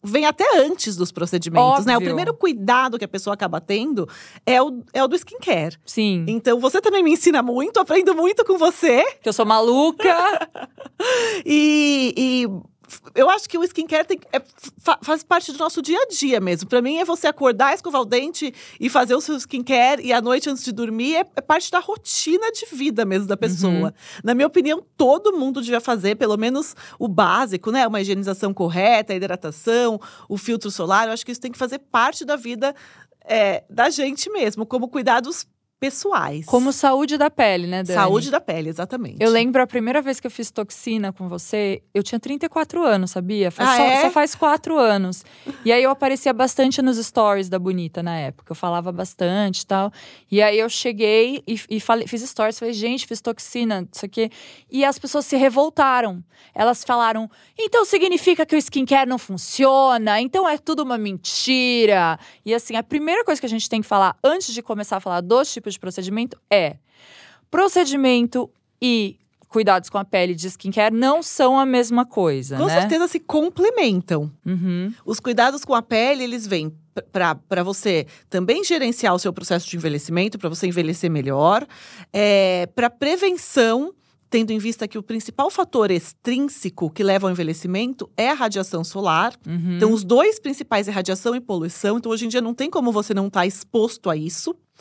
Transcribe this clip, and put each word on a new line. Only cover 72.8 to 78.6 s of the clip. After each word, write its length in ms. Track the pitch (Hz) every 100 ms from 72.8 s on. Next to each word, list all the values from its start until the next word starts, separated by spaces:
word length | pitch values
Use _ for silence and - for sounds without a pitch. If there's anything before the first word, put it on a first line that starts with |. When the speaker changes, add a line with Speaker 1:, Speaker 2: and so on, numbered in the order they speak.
Speaker 1:
certeza 260 | 202 330 339
se 120 | 330
complementam. 1120 | - 302 330 - 403 494 277 185 - 160 151 - 170
Speaker 2:
Uhum. 480 | 185 180 175 190 233 -
Speaker 1:
Os 140 | 220
cuidados 440 | 254 240 240 285
com 100 | - 240
a 60 |
pele, 420 | 226 220 247 285
eles 220 | 247 240 214
vêm 220 | 185 156 156 _
p-, 80 | - -
pra, 220 | 190 175 151
pra 280 | _ 185
você 420 | 180 196 220 165 143 - _
também 340 | 190 185 302